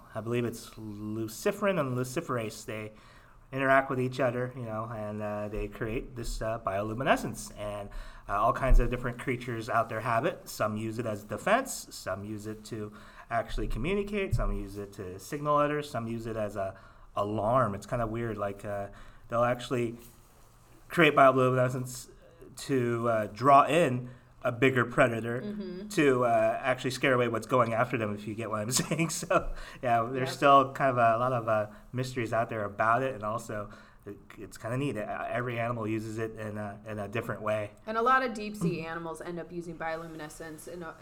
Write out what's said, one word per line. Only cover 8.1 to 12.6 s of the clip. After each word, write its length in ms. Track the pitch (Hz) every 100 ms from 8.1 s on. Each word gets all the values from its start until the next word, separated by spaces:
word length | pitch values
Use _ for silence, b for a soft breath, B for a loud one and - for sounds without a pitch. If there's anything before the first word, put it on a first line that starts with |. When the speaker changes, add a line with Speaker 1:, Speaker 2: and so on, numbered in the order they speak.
| B -
Speaker 1:
uh, 60 |
all 200 | 101 117
kinds 260 | 131 131 131
of 120 | 120
different 260 | 123 123 120
creatures 520 | - 120 - 113 110
out 200 | 110 113
there 120 | 110
have 220 | 120 113 156
it. 220 | - -
Some 300 | - 110 107
use 220 | 110 110
it 80 | 117
as 160 | 107
defense. 640 | 107 104 - 233 262 - -
Some 340 | - - 95
use 220 | 101 107 107
it 180 | 107